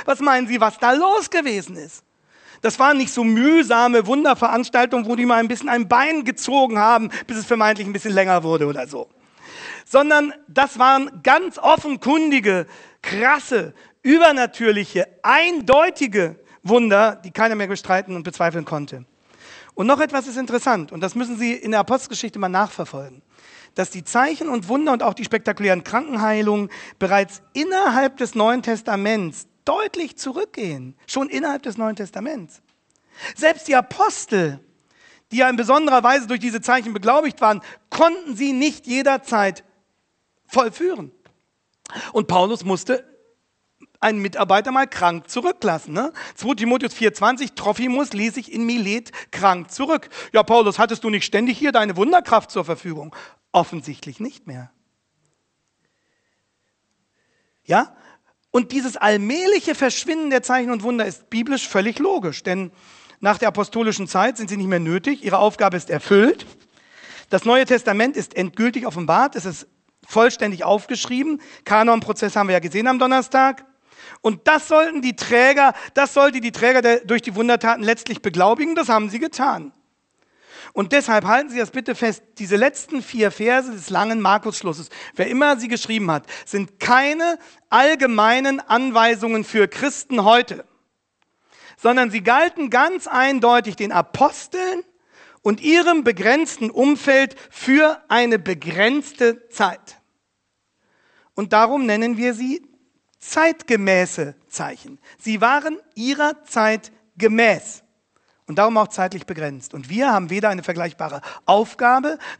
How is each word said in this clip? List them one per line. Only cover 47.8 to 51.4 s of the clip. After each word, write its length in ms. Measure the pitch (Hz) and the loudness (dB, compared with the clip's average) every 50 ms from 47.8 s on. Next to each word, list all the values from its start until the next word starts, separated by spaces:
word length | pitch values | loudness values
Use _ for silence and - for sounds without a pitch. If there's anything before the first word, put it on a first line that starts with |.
| 247 254 247 269 294 - 226 | -2 -2 -2 -2 -2 -4 -4
ließ 200 | 196 214 233 - | -4 -4 -4 -4
sich 180 | 269 - - | -8 -12 -10
in 140 | - 220 233 | -8 -6 -4
Milet 460 | 233 240 240 196 196 208 240 226 - - - - - | -2 -2 -2 -2 -4 -4 -6 -8 -10 -16 -18 -16 -14
krank 380 | - - 196 196 180 180 165 - | -4 0 2 2 2 0 -4 -10
zurück." 400 | - - - - 320 - - - - - - - - | -10 -6 -4 -2 -2 -2 -4 -8 -18 -18 -8 0 2
"Ja, 80 | 220 | 2
Paulus, 380 | 208 - 226 240 220 202 - 202 | 4 4 4 4 4 4 2 2
hattest 240 | 226 220 226 - - | 0 0 0 -2 -4
du 80 | 220 | -4
nicht 120 | 214 190 - | -2 -2 -2
ständig 360 | - - 214 | -2 -2 0